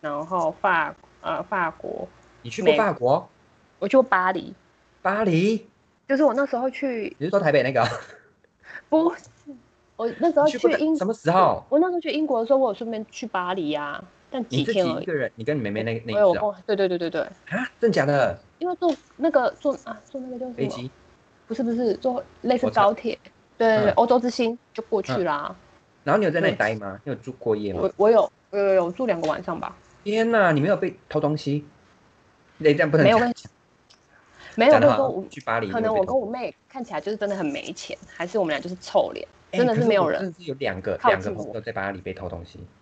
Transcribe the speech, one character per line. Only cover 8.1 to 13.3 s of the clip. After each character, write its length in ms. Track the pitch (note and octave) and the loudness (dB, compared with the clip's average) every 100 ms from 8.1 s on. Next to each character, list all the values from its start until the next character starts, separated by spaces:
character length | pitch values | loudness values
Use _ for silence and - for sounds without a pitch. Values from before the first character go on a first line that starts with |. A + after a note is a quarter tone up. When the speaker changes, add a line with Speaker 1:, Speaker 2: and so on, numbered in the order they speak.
| - _ _ _ _ - - _ | -20 _ _ _ _ -20 -20 _
Speaker 1:
不 220 | D#4 E4 F4 | 2 2 -2
是， 80 | - _ - B3+ _ _ _ - | -18 _ -20 -20 _ _ _ -6
我 120 | A#3 A3+ | -6 0
那 120 | E4+ | 2
时 80 | D4+ | 4
候 60 | D4+ | 2
去 140 | A#3+ E4+ | 2 0
英-， 200 | C4 D#4 | 2 0
Speaker 2:
你 20 | D#4+ | 0
去 20 | |
过 0 | |
哪-， 0 | |
什 80 | F#3+ | -2
么 40 | |
时 200 | A3+ D#3+ | -2 2
候？ 340 | F3+ E3+ - - | 4 4 2 0
Speaker 1:
我 120 | C#4+ | 2
那 80 | F4+ | 2
时 60 | |
候 60 | F4 | 0
去 120 | D#4+ | -4
英 160 | C#4+ D#4 | -2 0
国 120 | A#3+ | -2
的 60 | A3+ | 2
时 80 | |
候， 60 | C4+ | 2
我 100 | B3+ | 2
有 60 | G3 | -2
顺 160 | A#3 | -6
便 120 | A3 A3 | -8 -10
去 160 | - | -12
巴 300 | A3+ | -8